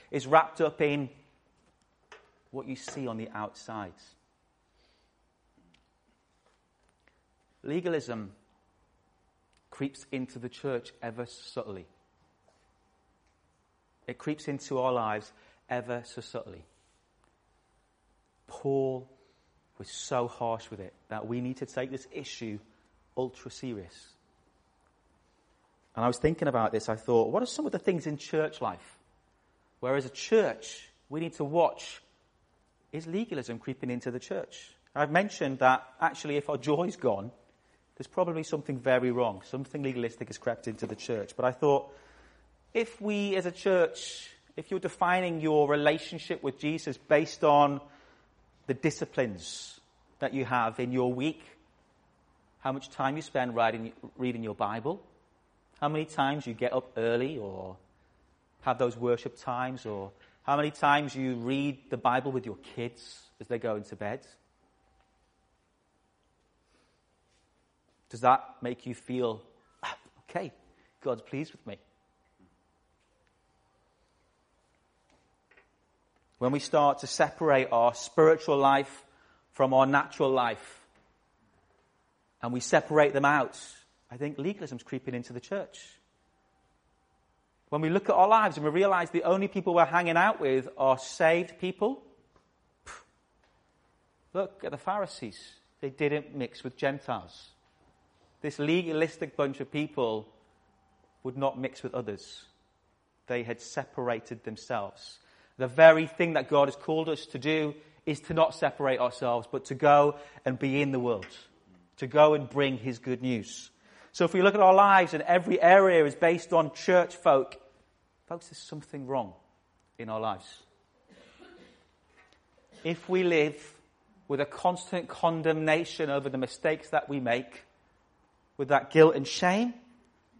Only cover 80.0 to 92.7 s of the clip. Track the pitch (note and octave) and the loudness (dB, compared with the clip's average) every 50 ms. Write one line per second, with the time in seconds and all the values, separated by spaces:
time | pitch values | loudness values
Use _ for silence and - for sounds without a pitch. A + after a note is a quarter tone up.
80 | D3 - - - D3+ C3+ C3 B2+ B2 A#2 A2 - - - - - _ _ _ _ | 2 0 -2 0 0 2 2 2 0 0 -4 -6 -12 -18 -20 -20 _ _ _ _
81 | _ _ _ _ _ _ _ _ _ _ _ _ _ _ _ _ _ _ _ _ | _ _ _ _ _ _ _ _ _ _ _ _ _ _ _ _ _ _ _ _
82 | _ _ _ _ _ _ _ _ - A#2+ B2 B2+ - - - D#3 - - D#3 D3+ | _ _ _ _ _ _ _ _ -8 -6 -6 -6 -2 2 2 2 2 4 4 4
83 | D3 C#3+ B2 C#3 C#3+ C#3+ D3 D3 B2+ - - - - - - - _ _ _ _ | 4 4 4 2 2 4 4 2 0 -2 -6 -14 -20 -20 -20 -20 _ _ _ _
84 | _ _ B2 B2 D3 D3 D3 C3+ C#3 F#3 G#3 G3+ F3 C3+ B2+ A#2 - - C#3 B2+ | _ _ -12 -10 -10 -8 -8 -6 -6 -6 -6 -6 -10 -12 -12 -14 -12 -10 -10 -10
85 | - C3 B2 A#2+ A#2+ - B2 A#2+ - - G3 G3+ F3+ - - - - - - _ | -8 -8 -8 -10 -10 -12 -14 -16 -12 -10 -10 -10 -10 -12 -16 -20 -20 -20 -20 _
86 | _ _ _ _ _ _ _ _ _ _ _ _ _ _ _ _ _ _ _ _ | _ _ _ _ _ _ _ _ _ _ _ _ _ _ _ _ _ _ _ _
87 | _ _ _ _ _ _ _ _ _ _ _ _ _ _ - D3+ D#3 D#3+ F3 G3 | _ _ _ _ _ _ _ _ _ _ _ _ _ _ -4 -2 0 0 0 0
88 | F#3+ - - - F#3 G3+ A3 A3+ G#3+ F#3+ D3 D#3 D3 D3+ D3 F3+ G3 G3 F#3+ F3+ | 0 2 4 6 6 6 6 6 4 2 0 -2 -2 0 2 2 2 4 2 0
89 | E3+ - - E3+ - E3+ F3+ F#3+ G3 G3 - G3 E3+ F#3 E3+ E3+ E3 C#3+ E3 F3+ | 0 -2 -2 -2 0 2 2 2 0 -2 -4 -4 -2 2 4 4 4 4 4 0
90 | F3+ E3+ E3 E3+ F#3 G#3+ A3 - D#3 C3+ C3 C3 B2+ - - - C3 C3+ C3 C3 | 0 2 2 4 4 2 2 0 0 0 0 0 -2 -4 -4 0 2 2 2 2
91 | - - - - E3+ D#3+ E3+ F3 F3 F3 - - - F#3 F3+ - G#3+ A3+ C4+ C#4 | -2 -8 0 2 4 4 4 2 0 -4 -8 -8 -8 -8 -4 -2 -2 -4 -4 -6
92 | - - _ _ _ _ _ _ _ _ _ _ _ _ | -12 -20 _ _ _ _ _ _ _ _ _ _ _ _